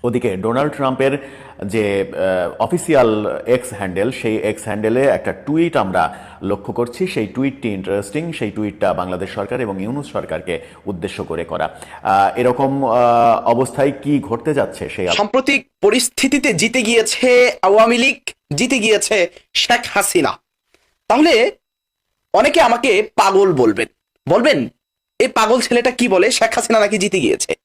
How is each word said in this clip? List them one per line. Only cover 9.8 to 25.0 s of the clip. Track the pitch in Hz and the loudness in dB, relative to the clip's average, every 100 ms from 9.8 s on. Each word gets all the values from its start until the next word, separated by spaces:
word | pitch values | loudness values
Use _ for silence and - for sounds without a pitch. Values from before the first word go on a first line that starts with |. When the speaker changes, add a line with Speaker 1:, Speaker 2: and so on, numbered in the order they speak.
Speaker 1:
ইউনূস | 101 139 139 | -6 -8 -8
সরকারকে | - - 80 80 82 - - - | -8 -6 -8 -6 -8 -10 -14 -12
উদ্দেশ্য | 92 92 - | -8 -8 -8
করে | 95 82 | -8 -8
করা। | 82 80 78 - - - | -6 -6 -6 -8 -20 -10
আহ, | - 95 98 - | 0 2 2 2
এরকম, | 123 - 135 139 131 | 0 0 -2 0 0
আহ, | 120 120 120 117 113 - | 2 4 4 4 2 2
অবস্থায় | 120 - - 139 143 | 0 0 0 -2 -2
কি | 139 147 | -2 -2
ঘটতে | 98 113 156 | -2 -6 -2
যাচ্ছে | 143 107 - - | -2 -2 -6 -10
সেই | - 90 | -4 -2
আপ- | 85 | 0
Speaker 2:
সাম্প্রতিক | 208 262 262 285 - _ | 0 0 0 -2 -4 _
পরিস্থিতিতে | 202 233 - - 269 285 285 | 2 2 -2 -2 0 0 0
জিতে | 175 220 254 | 0 0 0
গিয়েছে | 220 233 220 - 254 247 247 - | 0 2 0 0 4 4 4 2
আওয়ামী | 185 208 226 240 | 2 4 4 4
লীগ, | 262 - - - _ 147 | 0 -2 -12 -16 _ -4
জিতে | 254 269 | 0 0
গিয়েছে | 214 208 - 214 175 - _ | 2 0 2 0 0 -4 _
শেখ | - - 240 240 | -4 0 0 0
হাসিনা। | 208 196 180 131 - _ _ _ _ _ _ _ | -4 0 0 0 -4 _ _ _ _ _ _ _
তাহলে | 240 320 240 254 - _ _ _ _ _ _ _ | 4 4 4 2 -2 _ _ _ _ _ _ _
অনেকে | 185 269 330 | 2 2 4
আমাকে | 254 233 254 190 - - | 4 2 2 0 0 0
পাগল | 196 190 196 | 2 4 4
বলবেন, | 147 117 104 113 _ _ _ - | 4 2 2 -6 _ _ _ 0
বলবেন, | 185 262 170 117 _ _ _ | 2 4 2 -2 _ _ _